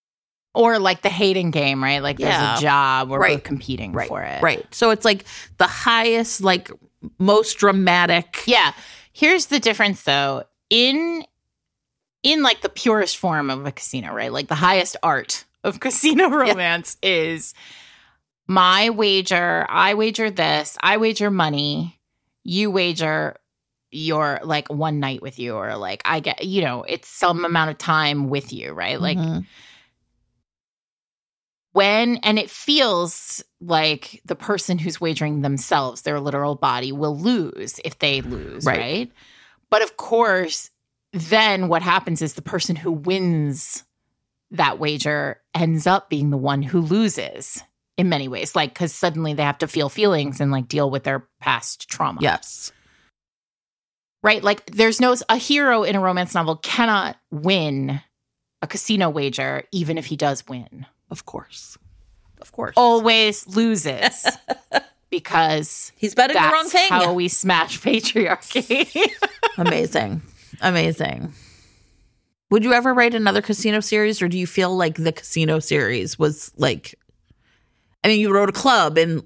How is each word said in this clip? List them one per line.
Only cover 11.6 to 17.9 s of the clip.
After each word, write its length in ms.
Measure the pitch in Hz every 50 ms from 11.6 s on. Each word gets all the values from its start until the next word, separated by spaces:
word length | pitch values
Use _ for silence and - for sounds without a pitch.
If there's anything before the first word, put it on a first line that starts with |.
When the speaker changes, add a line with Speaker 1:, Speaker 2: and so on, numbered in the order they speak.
| _ _ _ _ _ _ _ _ _ _ _ _
Speaker 1:
in, 200 | - 269 311 311
like, 180 | 277 247 220 -
the 80 | - 180
purest 480 | - - - 240 220 214 190 170 -
form 340 | - - 180 156 151 143 135
of 140 | 131 135 139
a 60 | 143
casino, 400 | - - - - - 131 101 76 107
right? 180 | 110 110 123
Like, 160 | 120 135 139 -
the 60 | 160
highest 420 | 147 180 180 196 185 175 - - -
art 420 | - 165 143 127 - - - - - _ _ _ -
of 160 | 202 196 -
<laughs> 60 | -
casino 420 | 262 202 - 285 311 294 294 381 294
Speaker 2:
Yeah. 80 | 277
Speaker 1:
romance 600 | 302 262 214 202 185 175 170 170 170 170 - - -
is, 520 | - 190 180 165 160 165 165 156 - - - - - - - - - -